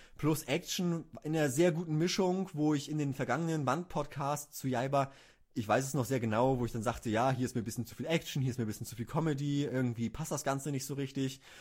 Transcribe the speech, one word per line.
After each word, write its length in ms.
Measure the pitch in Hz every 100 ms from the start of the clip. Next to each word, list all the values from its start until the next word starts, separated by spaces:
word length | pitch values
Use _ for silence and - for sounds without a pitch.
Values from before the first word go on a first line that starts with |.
| - -
plus 260 | 147 156
Action 640 | - 143 - - 175 170 - -
in 100 | 151
einer 160 | 160 147
sehr 220 | 127 180
guten 260 | 160 170 156
Mischung, 520 | 175 - 185 185 -
wo 220 | 147 151
ich 180 | 151 -
in 60 | 151
den 160 | 143
vergangenen 500 | 131 117 131 165 156
Band-Podcasts 920 | 127 147 175 156 143 139 139 147 - -
zu 100 | 135
Jaiba, 420 | 120 135 139 135 - - _ _
ich 120 | - 107
weiß 200 | 113 135
es 80 |
noch 100 | 147
sehr 160 | 120 131
genau, 400 | 113 107 131 131
wo 60 | 117
ich 80 |
dann 100 | 120
sagte, 260 | 110 - 117
ja, 220 | 107 131
hier 140 | 127 123
ist 100 | 120
mir 60 |
ein 40 | 110
bisschen 200 | 117 113
zu 100 | -
viel 120 | 151
Action, 340 | 165 - 147
hier 100 | 131
ist 60 | 117
mir 80 | 110
ein 20 |
bisschen 180 | 104 113
zu 120 | 110
viel 80 | 117
Comedy, 580 | 160 160 139 143 143
irgendwie 460 | 143 131 123 113 113
passt 240 | - 160
das 100 | 151
Ganze 280 | 139 139 151
nicht 140 | 139 -
so 100 | 139
richtig. 440 | 135 139 135 131 - -